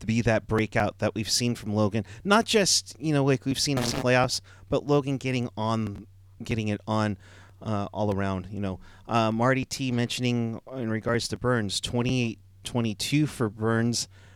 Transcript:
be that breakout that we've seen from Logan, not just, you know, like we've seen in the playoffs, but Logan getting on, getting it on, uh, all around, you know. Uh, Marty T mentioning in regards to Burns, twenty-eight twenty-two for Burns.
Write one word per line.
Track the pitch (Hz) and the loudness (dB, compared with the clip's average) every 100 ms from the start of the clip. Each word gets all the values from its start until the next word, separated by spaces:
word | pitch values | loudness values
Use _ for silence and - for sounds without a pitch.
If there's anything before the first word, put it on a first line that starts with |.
| 101 | -2
be | 113 | 0
that | 117 107 - | 2 2 2
breakout | 110 110 120 104 - | 0 2 0 -2 0
that | 107 101 | -2 -2
we've | 107 | -2
seen | - 120 117 | 0 0 -2
from | 110 | -2
Logan, | 104 107 110 - - 185 | 2 2 2 -4 -6 4
not | 208 | 4
just, | 226 220 185 - - - | 6 2 4 2 -2 -6
you | 160 | 0
know, | 143 | 2
like | 139 131 - | 4 2 0
we've | 131 | -2
seen | - 139 | 0 0
in | 117 | -2
the | |
playoffs, | - 127 127 127 - - - - | 0 2 4 2 0 -8 -18 -4
but | 143 113 | -2 2
Logan | 147 135 135 | 2 2 -2
getting | 131 127 123 - | -2 -2 -2 -2
on, | 110 113 107 98 104 - - - | -2 0 -2 -6 -14 -20 -20 -14
getting | 110 107 107 | -6 -2 -2
it | 104 - | -2 -2
on, | 110 107 98 - - - - | 0 0 -2 -10 -20 -20 -14
uh, | 110 104 101 | -6 -4 -4
all | - 104 | -2 -2
around, | 98 98 95 92 | 0 -2 -4 -6
you | 101 | -6
know. | 101 90 - - - | -6 -6 -12 -20 -2
Uh, | 113 110 | 0 2
Marty | 110 123 131 | 2 2 2
T | 127 - 135 | -2 -4 -2
mentioning | 120 120 - 123 120 117 113 - 131 | 0 -2 -2 0 0 -2 -6 -10 -8
in | 113 | -4
regards | 110 113 117 - | -2 0 -2 -2
to | 107 | -2
Burns, | 120 123 104 - | 0 0 0 -4
twenty-eight | - 120 120 131 117 - - - - | -2 -2 0 0 -2 -4 -14 -18 -6
twenty-two | 123 117 101 - 143 151 | -2 -2 -2 0 2 0
for | - 113 | 0 -2
Burns. | 107 110 113 117 117 - - - | 0 0 2 2 0 -4 -10 -20